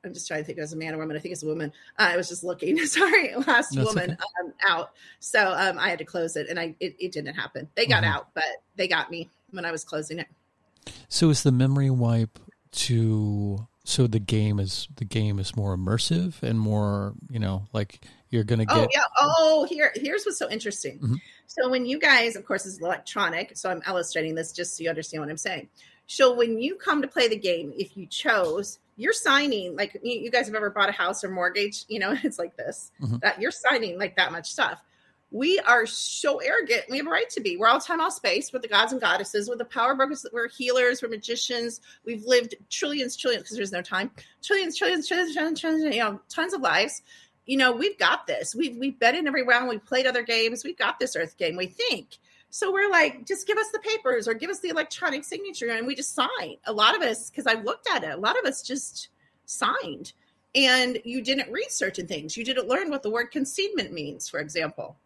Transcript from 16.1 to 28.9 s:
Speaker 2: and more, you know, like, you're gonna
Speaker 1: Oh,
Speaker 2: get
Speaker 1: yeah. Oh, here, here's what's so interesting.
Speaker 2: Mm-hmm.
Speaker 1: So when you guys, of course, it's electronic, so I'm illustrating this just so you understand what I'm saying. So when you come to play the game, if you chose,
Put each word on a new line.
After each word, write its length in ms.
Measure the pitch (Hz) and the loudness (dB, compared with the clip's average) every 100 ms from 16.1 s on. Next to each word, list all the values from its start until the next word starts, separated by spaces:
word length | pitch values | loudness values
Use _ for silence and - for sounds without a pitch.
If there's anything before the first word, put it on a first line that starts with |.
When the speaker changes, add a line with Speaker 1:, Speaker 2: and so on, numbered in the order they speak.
| 165 180 - | 0 0 -2
Speaker 2:
and 140 | 120 113 | 0 0
more, 560 | 107 104 104 101 101 110 - | 2 2 2 0 -4 -8 -8
you 100 | 117 | -4
know, 260 | 98 95 101 | -2 -2 -4
like, 260 | 107 101 - - - _ | -4 -4 -8 -20 -20 _
you're 140 | 120 104 | 0 2
gonna 200 | 113 110 | 2 4
Speaker 1:
Oh, 120 | - | 4
Speaker 2:
get 100 | 494 | 4
Speaker 1:
yeah. 80 | 294 - - | 4 4 4
Oh, 480 | 294 330 320 311 - | 6 6 6 6 2
here, 220 | 311 294 226 | 2 0 0
here's 280 | 285 403 | -4 -2
what's 140 | 403 - | -4 -4
so 120 | - | -4
interesting. 500 | 214 214 202 139 117 | -4 -6 -6 -8 -4
Speaker 2:
Mm-hmm. 160 | 131 135 - - _ | -2 -2 -4 -20 _
Speaker 1:
So 220 | - 254 | -2 0
when 160 | 254 247 | 2 0
you 140 | 294 | 2
guys, 380 | 320 262 233 202 | 6 6 4 -2
of 80 | - | -4
course, 200 | 202 196 | -4 -4
it's 140 | 196 | -6
electronic, 800 | 165 - - 220 180 165 180 - | -4 -4 -4 -2 0 -2 -6 -6
so 120 | 185 | -6
I'm 120 | 170 175 | -4 -2
illustrating 500 | 185 170 170 160 160 | -2 -2 -2 -2 -4
this 180 | 160 | -6
just 240 | - 170 - | -6 -8 -4
so 60 | |
you 60 | 165 | -4
understand 320 | 160 156 156 | -4 -6 -8
what 60 | 147 | -6
I'm 80 | 160 | -6
saying. 300 | 196 165 - _ - _ - | -6 -6 -10 _ -20 _ -12
So 260 | - 262 | 6 6
when 240 | 240 233 226 | 6 2 2
you 160 | 269 381 | -2 -4
come 260 | - 302 | 0 0
to 60 | 269 | 0
play 200 | 330 233 | 2 2
the 100 | 214 | 2
game, 360 | 190 170 147 143 | 0 -2 -4 -8
if 220 | 185 196 | -8 -8
you 80 | 175 | -10
chose, 760 | - - 220 170 - - - _ | -4 2 2 2 -2 -6 -14 _